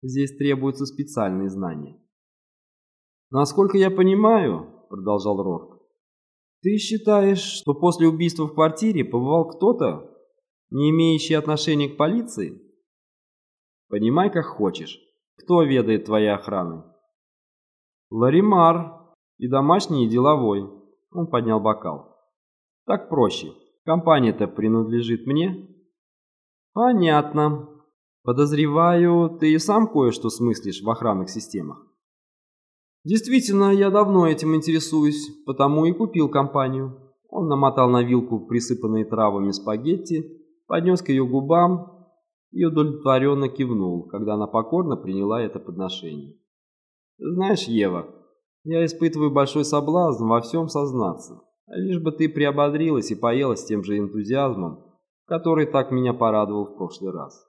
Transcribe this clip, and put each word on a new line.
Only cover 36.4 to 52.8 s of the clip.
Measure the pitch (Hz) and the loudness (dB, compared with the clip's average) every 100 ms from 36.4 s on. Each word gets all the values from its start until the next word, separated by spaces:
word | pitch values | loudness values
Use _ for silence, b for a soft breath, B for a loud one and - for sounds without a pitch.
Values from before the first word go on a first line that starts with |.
| 139 143 131 131 135 127 - _ _ | 0 0 -2 -4 -8 -12 -20 _ _
Он | - 165 | -6 -2
намотал | 139 139 135 127 | 2 2 4 4
на | 123 | 4
вилку | 120 123 120 113 - | 4 0 0 -6 -2
присыпанные | 117 117 123 110 110 107 | -4 -2 -4 -2 -2 -2
травами | 113 107 101 98 | 0 0 2 -2
спагетти, | 98 101 107 135 180 - 160 160 - - _ _ | -4 -4 -4 -2 -4 -4 -6 -6 -16 -20 _ _
поднес | 170 175 180 | -2 2 0
к | - | 2
ее | 135 127 | 0 2
губам | 131 135 165 175 180 - - _ _ _ _ _ | -2 2 2 4 0 -6 -20 _ _ _ _ _
и | 175 | -2
удовлетворенно | 170 151 151 147 147 131 139 143 135 | 0 2 0 0 0 2 2 2 -2
кивнул, | 135 127 113 92 87 85 | -2 -2 -2 -2 -4 -8
когда | 101 104 104 | -8 -4 -4
она | 104 | -2
покорно | 113 110 170 175 113 | -4 -2 -2 -2 -4
приняла | - 95 101 113 | -6 -4 -2 -2
это | 110 90 | -4 -8
подношение. | - 87 92 - 85 73 71 71 _ _ _ _ _ _ _ _ | -14 -10 -8 -10 -12 -14 -16 -20 _ _ _ _ _ _ _ _
«Знаешь, | 147 175 190 208 | -6 -2 0 -2
Ева, | - 113 101 87 80 - _ _ _ _ 156 | 0 0 0 -2 -10 -20 _ _ _ _ -6
я | 165 165 | -2 -2
испытываю | 165 165 160 151 | 0 -2 0 0
большой | 139 139 151 147 | 2 0 0 0
соблазн | 147 143 170 175 120 113 | 0 0 0 0 0 0
во | 117 | 0
всем | 117 165 160 | 0 -4 -2
сознаться, | 147 143 127 101 82 - - _ _ _ | -4 -4 -2 -4 -6 -14 -20 _ _ _
лишь | - 190 175 | -8 -4 -2
бы | 160 | -4
ты | 156 156 | -2 -2
приободрилась | 156 147 139 147 151 | 2 0 2 0 2